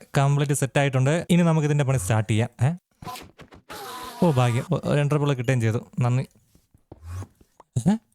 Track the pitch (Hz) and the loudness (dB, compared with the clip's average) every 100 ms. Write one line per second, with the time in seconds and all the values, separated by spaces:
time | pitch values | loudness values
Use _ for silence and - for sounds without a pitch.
0 | - 143 139 143 143 143 135 147 139 127 | -2 0 2 2 0 -2 0 0 0 2
1 | 131 165 - 175 170 160 147 147 131 135 | 2 0 2 4 4 2 2 0 2 0
2 | 90 110 107 107 120 - 127 175 - _ | 0 0 2 0 0 0 -2 -2 -10 _
3 | - - - - - - _ - - - | -14 -14 -16 -20 -20 -20 _ -16 -14 -14
4 | - - 175 127 123 120 - 147 - 143 | -14 -2 2 2 2 0 -2 -4 0 0
5 | 143 147 143 127 120 127 113 113 - - | 2 0 0 0 0 0 0 -2 -4 -4
6 | 123 123 - _ _ _ _ _ _ - | 0 0 -4 _ _ _ _ _ _ -20
7 | 85 87 - _ _ _ _ 120 113 220 | -14 -14 -14 _ _ _ _ -2 0 -2
8 | - | -4